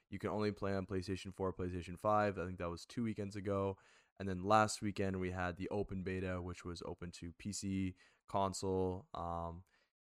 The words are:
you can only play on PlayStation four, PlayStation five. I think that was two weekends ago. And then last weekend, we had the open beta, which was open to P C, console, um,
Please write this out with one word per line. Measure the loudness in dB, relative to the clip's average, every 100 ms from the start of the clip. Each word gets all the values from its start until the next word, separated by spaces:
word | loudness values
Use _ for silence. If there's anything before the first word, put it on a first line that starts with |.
| _
you | -4
can | -2
only | 2 2
play | 2 0 0
on | 0
PlayStation | -2 0 -2 -4
four, | -2 -2
PlayStation | 0 -2 -2 -6 0
five. | 4 6 6 2
I | -4
think | -4
that | -4
was | -4 -6
two | -2
weekends | -2 -2 -4 -4
ago. | 0 2 2 -2 -10 -20 _ -6
And | -2
then | -2
last | 6 6 6 2
weekend, | -2 2 0 2
we | 0
had | 0 -2 -2
the | -2
open | -2 0 -2
beta, | -2 0 0 -2
which | -4 -6 -8
was | -6 -6
open | -6 -8 -8
to | -10 -6
P | -6
C, | -4 0 2 0 -2 -14 _ -4
console, | 2 2 2 2 2 2 0 -6
um, | -6 -4 -2 -4 -6 -12 _ _ _ _